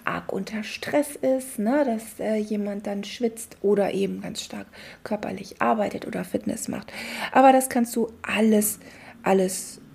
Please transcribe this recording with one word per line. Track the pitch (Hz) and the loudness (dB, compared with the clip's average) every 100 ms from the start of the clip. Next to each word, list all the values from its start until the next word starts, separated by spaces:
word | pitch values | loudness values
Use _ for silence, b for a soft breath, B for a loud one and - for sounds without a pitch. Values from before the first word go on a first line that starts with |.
arg | - 170 175 | -4 -4 -4
unter | 196 196 214 | -6 -6 -8
Stress | 214 - - 294 285 - | -8 -8 0 2 0 0
ist, | 262 262 254 - | 0 0 -2 -2
ne, | 208 285 269 | 0 2 2
dass, | 220 220 - | 0 -6 -8
äh, | 202 220 | -2 -2
jemand | 214 208 202 202 208 | 0 -2 -2 -4 -6
dann | 202 202 | -6 -8
schwitzt | - 233 226 - - | -2 -4 -4 -16 -2
oder | 202 202 190 | 2 2 2
eben | 190 196 185 | 0 -2 -4
ganz | 98 - | -8 -10
stark | - - - B B B - | -10 -12 -14 B B B -6
körperlich | 208 208 190 - - | -6 -4 -8 -12 -2
arbeitet | 240 226 196 - - | 0 2 0 -4 -8
oder | 185 185 | -8 -4
Fitness | - - - - | -4 -4 -6 -6
macht. | - - B B B B | -8 -10 B B B B
Aber | - 269 | 6 8
das | 262 262 | 8 4
kannst | 247 233 233 | 0 0 0
du | 226 - | -2 -4
alles, | - 202 220 214 208 - B B B B | -4 2 6 6 4 -2 B B B B
alles | - 190 185 - - - - | 2 4 4 -2 -10 -14 -20